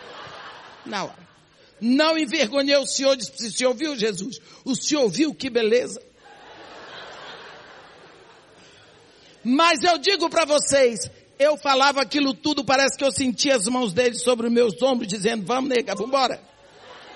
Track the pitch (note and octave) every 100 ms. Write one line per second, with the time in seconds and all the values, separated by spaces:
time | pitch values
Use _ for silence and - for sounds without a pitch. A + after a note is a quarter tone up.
0 | - - - - - - - - - G#3
1 | D#3+ - F3 _ _ _ - _ A3+ C4+
2 | D#4 D#4+ C#4+ D#4+ A3 C#4 C#4 C#4+ C4 -
3 | C4+ C4+ G3+ - A3+ - B3+ A#3+ D#4 C4+
4 | A3 F#3 A3 F3+ - - - A#3 - D4+
5 | A3+ E3+ D#4 F#3+ C4 A#3 A3 A#3+ - -
6 | - _ - - - - - - - -
7 | - - - - - - - - - -
8 | - - - - - - - - - -
9 | - - - - A3+ C4+ E4+ D#4 F4 E4
10 | D4+ G4 D#4+ E4+ D4+ D4 - C#4 B3+ A3
11 | - - _ - C#4+ D4 C#4 C4 C#4 C#4
12 | B3+ D4 C#4 - D4+ D4 B3 C4 C4+ -
13 | C#4 - C4 G3 C#4+ C4 G3 B3 A#3+ F3
14 | B3 A#3+ A#3+ A#3+ A#3 A#3 A#3+ - C4 B3
15 | A3 G#3 F3 A#3 F3 B3+ C4 B3 F#3+ F#3+
16 | A3+ C4+ B3 - - _ - - - -
17 | -